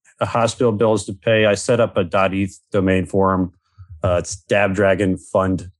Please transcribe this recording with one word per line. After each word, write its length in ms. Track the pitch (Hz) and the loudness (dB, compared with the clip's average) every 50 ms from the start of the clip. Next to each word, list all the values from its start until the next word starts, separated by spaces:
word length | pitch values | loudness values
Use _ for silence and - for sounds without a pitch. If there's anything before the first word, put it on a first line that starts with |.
| _ _ _ _ | _ _ _ _
uh, 60 | 113 | -6
hospital 460 | - - 120 117 113 - - 131 120 | -4 -2 0 0 -2 0 0 0 0
bills 320 | 107 101 117 110 110 104 - | 2 2 2 2 2 0 -2
to 60 | - | -6
pay. 340 | 101 - _ 117 113 110 107 | -12 -6 _ 0 2 4 4
I 80 | 104 101 | 2 2
set 240 | 98 - - 123 113 | 0 0 -2 2 2
up 180 | 117 98 - | 0 0 0
a 60 | 107 | -4
dot 320 | 95 82 - 98 95 95 92 | -4 0 0 0 0 0 0
eth 240 | 98 98 95 - - _ _ | -2 -4 -4 -6 -14 _ _
domain 340 | - 104 92 98 95 92 87 | -2 -2 0 2 0 0 -2
for 260 | 87 - 98 95 95 95 | -2 0 0 2 2 2
him. 180 | 92 92 90 - _ _ _ _ - - - - - | 0 -2 -4 -6 _ _ _ _ -20 -20 -20 -14 -6
Uh, 140 | - 95 87 87 | -2 0 0 0
it's 160 | 85 - - | -2 -6 -12
dab 400 | - _ _ 110 101 101 101 95 | -14 _ _ 0 0 2 0 0
dragon 420 | 101 101 98 95 90 104 92 92 | 2 2 2 2 2 0 -2 -2
fund 540 | 85 - - - 101 95 95 95 85 - 90 - | -4 -6 -4 -2 0 0 0 -2 -4 -6 -10 -20